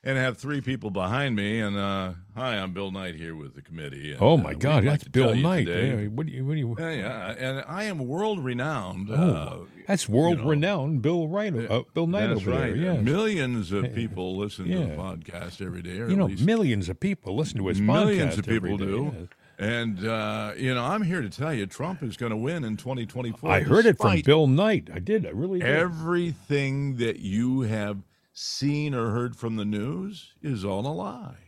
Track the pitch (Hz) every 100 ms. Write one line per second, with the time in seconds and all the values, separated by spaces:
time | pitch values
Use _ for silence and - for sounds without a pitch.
0 | 135 135 131 117 135 143 127 131 107 98
1 | 92 123 143 110 101 113 107 101 98 98
2 | 92 87 98 104 127 107 95 90 98 95
3 | 92 80 82 80 69 67 - 82 73 69
4 | 76 69 110 160 80 - 135 151 127 147
5 | - 127 120 113 151 185 90 87 127 120
6 | 104 113 156 131 131 156 120 113 165 151
7 | 101 113 92 117 131 135 - 170 214 175
8 | 127 151 214 202 127 120 139 147 92 92
9 | 101 120 175 92 82 82 85 - - 196
10 | - 110 165 170 135 151 165 202 139 151
11 | 123 175 156 185 214 135 117 113 - -
12 | 165 190 208 123 95 - - 123 180 165
13 | 107 165 220 196 131 120 87 98 123 113
14 | 113 95 92 92 104 - 95 185 131 76
15 | 95 87 80 87 87 - 95 90 85 92
16 | 120 190 170 98 147 226 180 107 87 95
17 | 98 98 - 104 156 107 95 95 104 208
18 | 202 185 151 82 98 110 92 98 98 101
19 | 147 120 87 - _ _ 101 120 117 95
20 | 107 113 107 107 107 - 131 127 123 208
21 | 190 180 110 - 151 135 98 - 165 190
22 | 120 95 120 110 123 170 120 107 123 131
23 | 113 123 120 110 156 190 151 160 226 175
24 | 110 92 76 151 147 131 214 202 76 76
25 | 90 214 131 95 170 185 127 147 175 160
26 | 160 175 175 143 - 143 139 135 143 127
27 | 117 - 101 98 123 131 117 110 104 101
28 | - _ _ - - - 139 147 151 131
29 | 113 110 123 - 113 110 104 104 113 170
30 | 190 190 - _ 151 120 98 95 127 156
31 | - 247 220 -